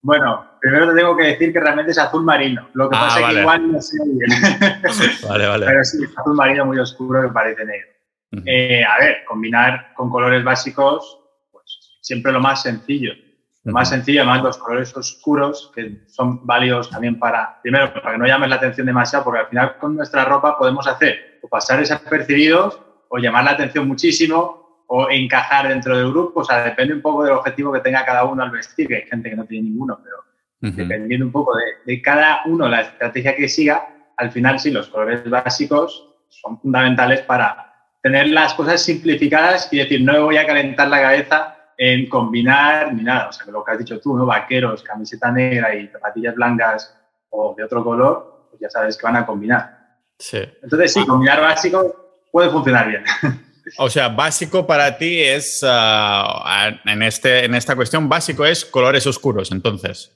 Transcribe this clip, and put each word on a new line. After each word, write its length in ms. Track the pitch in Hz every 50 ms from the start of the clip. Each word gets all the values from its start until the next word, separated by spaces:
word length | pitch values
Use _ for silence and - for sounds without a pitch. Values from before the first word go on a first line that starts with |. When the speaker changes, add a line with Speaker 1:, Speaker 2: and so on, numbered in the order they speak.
| _
Speaker 1:
Bueno, 440 | 139 147 151 143 123 113 - - - - _
primero 280 | - 131 135 151 165 165
te 60 | 165
tengo 180 | 165 175 175 170
que 100 | 156 160
decir 280 | 151 135 123 165 165 160
que 80 | 170
realmente 320 | 156 151 147 151 151 165 165
es 60 | 165
azul 260 | 147 135 - 156 165
marino. 440 | 160 151 143 139 135 127 117 - - _
Lo 160 | 131 135 135
que 80 | 135
Speaker 2:
Ah, 40 | 110
Speaker 1:
pasa 180 | 120 120 117 120
es 40 | 117
Speaker 2:
vale. 120 | 120 113
Speaker 1:
que 60 | - 196
igual 300 | 160 165 170 165 165 160
no 80 | 147 -
sé 140 | - - 151 151
bien. 340 | 147 135 123 120 120 - - - 190 185 - 202 196 196 - - 175 - - - - - -
<laughs> 20 | - 104
Speaker 2:
Vale, 180 | 101 104 101
vale. 200 | 101 101 107 104
Speaker 1:
Pero 180 | - 135 135 127
sí, 140 | - - 151 143
es 160 | - - -
azul 160 | 156 151 147
marino 300 | 147 135 135 135 143 139
muy 140 | 131 131 131
oscuro 420 | 123 123 - - 131 127 131 131 131
que 60 | 123
parece 360 | 113 113 110 110 110 110 110
negro. 220 | 107 104 101 - _ _ _ _ _ _ _ _ _ -
Speaker 2:
Ujú. 100 | 101 87
Speaker 1:
Eh, 360 | 131 131 127 127 127 123 120 117
a 160 | 107 107 120
ver, 180 | 139 151 - - - -
combinar 640 | - 110 110 113 117 120 123 127 127 127 - - _
con 140 | - 127 123
colores 340 | 120 123 123 123 127 127 120
básicos, 760 | 127 127 123 - 135 - 139 139 139 147 160 - - - _ _ _ _ _ _ _ _
pues, 460 | - _ _ - - _ _ _ _
siempre 320 | _ - 127 120 117 135 131
lo 80 | 127
más 220 | 131 135 135 131 -
sencillo. 500 | 131 117 110 - - 143 143 123 104 - - _ _ _ _ _ _ _ _ _
Lo 80 | 117 107
más 140 | 120 - 127
Speaker 2:
Ujú. 80 | 135
Speaker 1:
sencillo, 260 | 127 123 139 143 143 131
además, 200 | 120 123 127 131
los 140 | 131 123
colores 400 | - - 117 120 123 127 120 -
oscuros, 760 | 135 123 - - _ _ 156 147 139 143 143 147 - - - _
que 240 | 117 113 107 101 - _ _
son 380 | _ - 127 123 123 123 -
válidos 420 | 120 120 123 127 127 123 120 120 -
también 300 | - - 117 120 117 117
para, 420 | 120 117 113 113 113 - - _
primero, 320 | _ 123 127 139 139 131 -
para 200 | - - 123 110
que 60 | 113
no 80 | 120
llames 220 | 127 131 139 139 127
la 80 | 131
atención 300 | 123 131 127 123 - 127
demasiado, 380 | 127 127 123 120 120 - 143 131
porque 140 | 120 117 113
al 80 | 110 -
final 280 | 120 120 131 135 -
con 200 | - - 147 151
nuestra 280 | 151 143 - - 139 131
ropa 320 | 131 139 139 143 151 147
podemos 300 | 147 175 170 131 143 127
hacer 540 | 139 127 - 160 135 - - - - _ _ -
o 60 | -
pasar 300 | - 107 101 - 131 139
desapercibidos 1000 | 147 147 - - - - - 151 - - 139 147 151 156 165 175 190 202 - - - _ _ _ _ _
o 100 | 123 123
llamar 260 | 120 120 110 120 127
la 60 | 143
atención 360 | 139 - 139 127 - 151 135
muchísimo 720 | 135 135 135 - 170 151 165 165 160 160 165 175 170 - - _ _ _ _ _ _ 123
o 160 | 127 135 135
encajar 600 | 139 135 131 123 131 127 127 - 143 139 135 135
dentro 280 | 135 127 123 131 127
del 140 | 127 127 127
grupo. 300 | 135 165 180 175 - 165
O 40 | 147
sea, 200 | - 127 120 120
depende 300 | 120 113 - 131 143 151
un 80 | 147 -
poco 200 | 151 147 147 147
del 120 | 139 135
objetivo 360 | 127 - 135 131 - 143 143 135
que 60 | 127
tenga 240 | - 131 131 131 131
cada 200 | 127 127 123 123
uno 180 | 131 135 131 127
al 80 | 120
vestir, 380 | 120 117 - - - - 156 131
que 80 | 123
hay 60 | 107 -
gente 240 | - 123 117 113 117
que 60 | 110
no 80 | 107 110
tiene 240 | 107 113 110 110 110
ninguno, 320 | 107 117 135 131 - - _
pero 680 | - - - - _ _ _ _ _ _ _ - 107 90
Speaker 2:
Ujú. 40 | 92 90
Speaker 1:
dependiendo 440 | 87 - 107 110 110 123 123 131
un 60 | 123 123
poco 200 | 143 143 127 120
de, 360 | 113 117 113 - - _ 123 123
de 100 | 123 -
cada 380 | 139 143 151 151 156 151 - -
uno 200 | 156 165 170 151
la 140 | 123 117 117
estrategia 560 | 110 - - - 120 117 - 127 123 139 135
que 120 | 139 143 131
siga, 380 | - - 156 147 151 165 - - - _ _ _ _
al 160 | - 123 117 -
final 260 | 127 123 131 135 -
sí, 120 | - 151
los 180 | 139 - - -
colores 400 | - 110 107 110 120 120 120 120
básicos 800 | 120 127 - 123 - - 147 - - 147 156 170 - - - _ _ _ _ _
son 300 | _ - - - 117 -
fundamentales 600 | - 135 127 127 127 127 127 123 127 123 135 135
para 520 | - - 127 123 117 104 - - - - _ _ _ _ _ _ -
tener 260 | 131 131 135 143 151
las 240 | 156 156 156 143 -
cosas 280 | - 151 151 170 170 -
simplificadas 840 | - 160 151 160 165 151 147 147 143 147 156 160 180 185 180 - - -
y 60 | 143
decir, 220 | 139 139 147 135
"No 140 | 127 135 147
me 40 | 151
voy 180 | 151 151 156 151
a 80 | 151
calentar 420 | 156 147 143 139 135 131 - 143 139
la 120 | 143 143
cabeza 560 | 135 135 135 147 143 - 156 156 156 - - - _ _ _ -
en 300 | 127 127 127 127 131 127
combinar 840 | - 127 117 113 117 120 120 127 135 139 143 147 151 151 151 143 127
ni 120 | 113 110
nada". 240 | 120 127 123 - -
O 40 | -
sea, 140 | - -
que 60 | 101 104
lo 100 | 107 104
que 100 | - 113
has 60 | 110
dicho 220 | 117 - 117 107
tú, 160 | - 147 135
¿no? 100 | 123 127
Vaqueros, 560 | 123 110 107 - - 131 127 127 117 110 107 -
camiseta 480 | - - 107 107 - 120 113 - 120
negra 420 | 123 127 127 127 123 120 113 110 107
y 120 | 104 101
zapatillas 480 | 101 _ - - 104 104 113 110 117 117
blancas 640 | 120 120 120 120 113 113 113 110 107 - - _ _ _ _ _ _ _ _
o 240 | - 107 107 107 104
de 60 | - 110
otro 220 | 110 - 120 113
color, 640 | 117 117 120 127 139 170 165 - - _ _ _ _
pues 100 | _ _
ya 80 | 107 104
sabes 260 | - 120 110 110 107 -
que 80 | -
van 100 | 113 117
a 80 | 120 117
combinar. 540 | - 110 101 104 110 123 123 - - - _ _ _ _ _ _ _ _ _
Speaker 2:
Sí. 200 | - - - 104 98 - _ _ -
Speaker 1:
Entonces, 300 | 123 147 156 180 170 -
sí, 60 | 196 170
Speaker 2:
Ah. 20 | 135
Speaker 1:
combinar 320 | 127 127 131 135 143 151
básico 880 | 151 160 156 - - 180 180 190 185 180 - - - _ _ _ _ _ -
puede 180 | 170 175 170
funcionar 380 | 151 156 139 131 127 120 113 110
bien. 160 | 107 101 - - - - -
<laughs> 240 | 143 123 - - _ _ _ _ - - -
Speaker 2:
O 100 | 135 123
sea, 200 | - 151 131 120
básico 580 | 113 107 143 160 151 - 175 151 - 185 175
para 320 | - 160 147 143 143 117 -
ti 220 | 156 165 175 170
es, 420 | 156 135 135 143 143 - - - -
ah, 1080 | 135 123 117 113 110 107 107 104 104 101 101 98 104 - - - 73 92 101 101 107 104 - _
en 160 | 104 104 107 110
este, 420 | 113 107 - - 131 127 127 123
en 100 | 117 120
esta 220 | 123 113 - 139
cuestión, 320 | 123 123 113 - 160 156 139
básico 360 | 151 170 165 - 151 127 147
es 200 | 151 170 165 -
colores 420 | - - 135 127 127 135 139 -
oscuros, 460 | 139 120 - - 139 113 101 95 - 95
entonces. 580 | 95 90 117 104 95 - 101 95 - - _ _